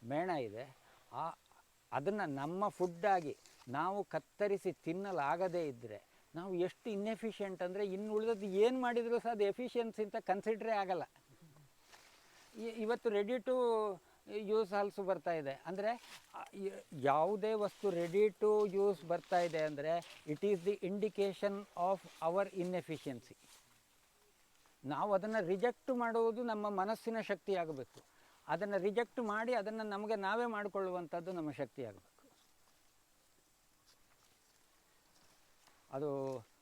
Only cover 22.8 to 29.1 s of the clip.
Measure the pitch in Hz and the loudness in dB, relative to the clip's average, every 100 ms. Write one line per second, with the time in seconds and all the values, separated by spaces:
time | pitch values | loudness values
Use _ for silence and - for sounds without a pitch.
22.8 | 156 156 143 123 - - - - - _ | -4 -6 -6 -8 -12 -20 -20 -20 -20 _
23.8 | _ _ _ _ _ _ _ _ _ _ | _ _ _ _ _ _ _ _ _ _
24.8 | 131 135 202 196 214 220 170 190 240 240 | -6 -2 2 2 2 0 0 2 2 0
25.8 | - 247 233 226 226 220 240 220 208 196 | -2 0 2 2 2 2 -2 -2 -2 0
26.8 | 196 220 233 226 208 196 - 190 165 139 | 0 -2 -4 -4 -2 -4 -2 -2 -2 -6
27.8 | 123 - - _ - - - 160 202 202 | -10 -16 -20 _ -20 -12 -4 -2 0 0
28.8 | 196 208 233 | 0 0 -2